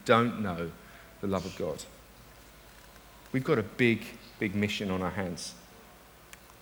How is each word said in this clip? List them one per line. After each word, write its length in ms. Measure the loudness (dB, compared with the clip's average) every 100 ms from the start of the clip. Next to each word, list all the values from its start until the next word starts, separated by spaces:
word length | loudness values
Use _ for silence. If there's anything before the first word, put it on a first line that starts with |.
don't 380 | 6 6 6 0
know 280 | -4 -4 -6 -8 -18 -20 -20 -8
the 40 | -2
love 200 | -2 -2
of 100 | -6
God. 280 | -6 -6 -10 -20 -20 -20 -20 -20 -20 -20 -20 -20 -20 -20 -20 -20 -4
We've 120 | -2
got 140 | 2 2
a 40 |
big, 420 | 2 4 4 4 0 -14 -20 -4
big 160 | -2
mission 360 | 2 0 0 -2
on 100 | 0
our 100 | -2
hands. 440 | -2 -4 -6 -10 -14 -20 -20 -20 -20 -20 -20 -20 -20 -20 -10